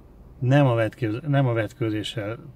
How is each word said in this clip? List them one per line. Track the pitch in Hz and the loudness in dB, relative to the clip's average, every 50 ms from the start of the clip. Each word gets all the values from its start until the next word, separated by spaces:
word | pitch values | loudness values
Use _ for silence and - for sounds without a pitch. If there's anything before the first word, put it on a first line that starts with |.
| - - - - - - - - | -20 -20 -20 -20 -20 -20 -10 -4
nem | 131 123 135 147 143 | 0 2 4 6 6
a | 131 117 | 4 4
vetkőz-, | 113 110 107 - - 123 107 104 127 160 | 2 0 -2 -2 -4 -4 -4 -4 -4 -2
nem | 147 139 139 139 | 0 2 2 2
a | 123 | 2
vetkőzéssel, | 117 113 107 104 - - 113 113 107 107 101 - - 117 101 104 117 - - 143 - | 2 0 -2 -4 -4 -4 -4 -2 -2 -2 -4 -6 -8 -8 -8 -8 -10 -10 -14 -18 -14